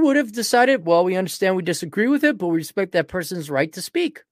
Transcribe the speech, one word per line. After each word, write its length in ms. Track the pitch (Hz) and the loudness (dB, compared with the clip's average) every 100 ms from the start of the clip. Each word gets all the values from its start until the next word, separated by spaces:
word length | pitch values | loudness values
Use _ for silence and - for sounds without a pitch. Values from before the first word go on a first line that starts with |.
would 120 | 302 285 | 4 2
have 160 | 226 | 0
decided, 540 | 226 208 240 254 262 165 | -4 0 2 4 2 2
"Well, 180 | 170 | 2
we 140 | 180 185 | 4 0
understand 380 | 185 - 190 185 | -2 -2 0 0
we 80 | |
disagree 440 | 170 165 160 202 233 | -2 -6 -4 -2 0
with 160 | 285 | 2
it, 140 | 302 220 | 2 0
but 100 | 175 | -2
we 80 | 165 | -2
respect 380 | 151 - 190 | -2 -4 -2
that 160 | 175 151 | -2 -2
person's 400 | 180 160 180 147 | -4 -6 -8 -4
right 220 | 139 160 | -2 -2
to 80 | 185 | -4
speak. 420 | - 339 349 - _ | -6 -4 -4 -6 _